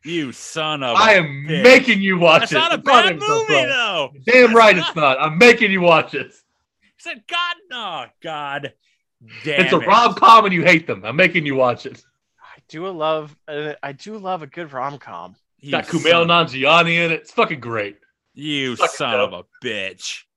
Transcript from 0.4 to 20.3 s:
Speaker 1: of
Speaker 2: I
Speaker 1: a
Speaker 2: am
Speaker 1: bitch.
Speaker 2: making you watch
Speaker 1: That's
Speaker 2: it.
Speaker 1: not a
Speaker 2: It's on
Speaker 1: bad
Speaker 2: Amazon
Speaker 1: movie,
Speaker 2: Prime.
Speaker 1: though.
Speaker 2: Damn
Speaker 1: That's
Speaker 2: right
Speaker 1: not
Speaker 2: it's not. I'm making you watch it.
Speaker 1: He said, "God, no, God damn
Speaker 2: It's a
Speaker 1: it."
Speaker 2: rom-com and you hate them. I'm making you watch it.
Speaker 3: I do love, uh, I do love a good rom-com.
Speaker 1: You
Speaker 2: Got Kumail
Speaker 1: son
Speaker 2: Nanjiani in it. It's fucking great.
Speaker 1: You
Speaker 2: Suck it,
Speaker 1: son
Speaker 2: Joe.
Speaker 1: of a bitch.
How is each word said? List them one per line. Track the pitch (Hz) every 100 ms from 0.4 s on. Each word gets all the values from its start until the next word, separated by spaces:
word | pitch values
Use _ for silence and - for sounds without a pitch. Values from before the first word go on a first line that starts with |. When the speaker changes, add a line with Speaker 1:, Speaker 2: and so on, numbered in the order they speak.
| - 160 156 151
Speaker 1:
of | 131 120
Speaker 2:
I | 220
Speaker 1:
a | 202
Speaker 2:
am | 156 139 147
Speaker 1:
bitch. | 156
Speaker 2:
making | 240 262 254 202
you | 196 185
watch | 170 160 226
Speaker 1:
That's |
Speaker 2:
it. | 302
Speaker 1:
not | 339
a | 320
Speaker 2:
It's |
on | - 254
Speaker 1:
bad | 359
Speaker 2:
Amazon | 330 415
Speaker 1:
movie, | 453 440
Speaker 2:
Prime. | - -
Speaker 1:
though. | 262 226 175 139 - -
Speaker 2:
Damn | 247 247
Speaker 1:
That's | 233
Speaker 2:
right | 220 180
Speaker 1:
not | 165
Speaker 2:
it's | 170
not. | 147 131
I'm | 156 156
making | 240 233 214
you | 190
watch | 175 160 - 139
it. | 123 _ _ _ _ _
Speaker 1:
He | _ _
said, | 330 277 -
"God, | 339 349 339 381
no, | 247 208 156 117 _
God | 165 151 143 139 139 _ _ _ _ _ 113 113
damn | 151 139 135
Speaker 2:
It's |
a | 180
Speaker 1:
it." | 117
Speaker 2:
rom-com | 208 240 - 359 - 202
and |
you | 175
hate | 160 170 165
them. | 107 104
I'm | 139
making | 185 180 147
you |
watch | 131 127 120 -
it. | - _ _ _ _
Speaker 3:
I | - - _
do | 156 185
love, | 175 156 156 151 151 -
uh, | 147 151 147
I | 139
do | 143 202 220
love | 190 185
a | 147
good | 170 165
rom-com. | 135 135 143 - 90 90 98 _ _
Speaker 1:
You | 143
Speaker 2:
Got | 160 -
Kumail | 170 160 170 170
Speaker 1:
son |
Speaker 2:
Nanjiani | 170 156 131 135 165 165 170 170
in |
it. | 156
It's | -
fucking | - 208 156
great. | 117 113 104 104 _ _ _
Speaker 1:
You | - 151 147 131 117
Speaker 2:
Suck | 165
it, | -
Speaker 1:
son | 139
Speaker 2:
Joe. | 107 104
Speaker 1:
of |
a | 90 90 _
bitch. | 123 107 95 92 - - _